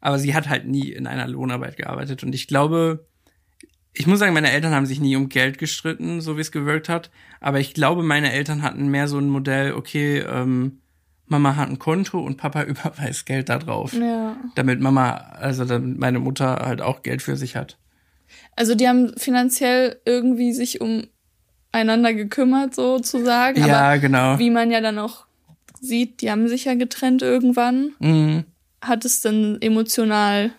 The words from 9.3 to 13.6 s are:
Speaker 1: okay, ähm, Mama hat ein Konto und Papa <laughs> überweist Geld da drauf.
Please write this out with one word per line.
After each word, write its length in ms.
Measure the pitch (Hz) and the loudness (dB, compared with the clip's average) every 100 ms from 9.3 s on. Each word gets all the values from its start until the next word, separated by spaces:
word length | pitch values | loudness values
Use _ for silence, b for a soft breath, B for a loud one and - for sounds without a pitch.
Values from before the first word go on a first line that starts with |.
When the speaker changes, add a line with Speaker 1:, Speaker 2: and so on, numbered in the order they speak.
| 139 139 135 139 | 0 0 0 -2
Speaker 1:
okay, 440 | 117 135 151 147 143 | -4 -6 -4 0 -2
ähm, 600 | - 127 127 127 131 135 _ _ _ _ _ | -2 -4 -2 0 -2 -6 _ _ _ _ _
Mama 300 | 147 143 139 | 0 2 0
hat 140 | 139 | -4
ein 80 | 135 | -4
Konto 420 | - 165 196 185 | -4 -2 -2 -4
und 160 | 139 139 | -6 -6
Papa 260 | 147 151 | -6 -4
<laughs> 20 | |
überweist 600 | 147 139 156 - 139 135 | -6 -6 -8 -8 -8 -8
Geld 240 | - 135 131 | -6 -6 -2
da 100 | |
drauf. 340 | 123 | -4